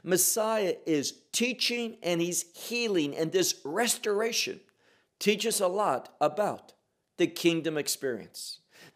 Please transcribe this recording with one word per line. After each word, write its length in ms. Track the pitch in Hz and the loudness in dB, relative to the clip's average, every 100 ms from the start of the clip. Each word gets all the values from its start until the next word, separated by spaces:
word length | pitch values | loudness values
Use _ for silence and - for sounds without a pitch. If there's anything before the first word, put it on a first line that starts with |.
Messiah 760 | 170 175 - 226 220 220 185 - | 0 2 2 2 0 0 0 -2
is 360 | - 151 131 - _ | 0 0 0 -8 _
teaching 680 | - 247 - - 240 226 226 | 0 0 0 -2 -2 -4 -4
and 180 | 175 170 | -2 0
he's 260 | 170 170 - | 0 -2 -6
healing, 600 | - - 240 226 185 143 139 | -10 -6 -2 0 2 0 0
and 140 | 160 | 0
this 240 | 190 175 - | 2 2 -2
restoration 960 | 139 180 233 - 214 202 226 226 - - _ _ _ _ _ - | -4 0 0 0 0 0 0 -2 -4 -6 _ _ _ _ _ -2
teaches 400 | 202 214 220 208 | 0 2 0 0
a 80 | 185 | 0
lot 480 | 190 196 127 - - | 2 2 0 -4 0
about 520 | 190 - 196 107 - _ _ _ _ - | 0 2 -2 -4 -12 _ _ _ _ -2
the 100 | 170 | 0
kingdom 500 | - 170 165 160 151 | 2 2 2 0 -2
experience, 800 | 139 - 135 110 - - - - _ - - | -2 -2 -4 -4 -8 -14 -14 -16 _ -20 -4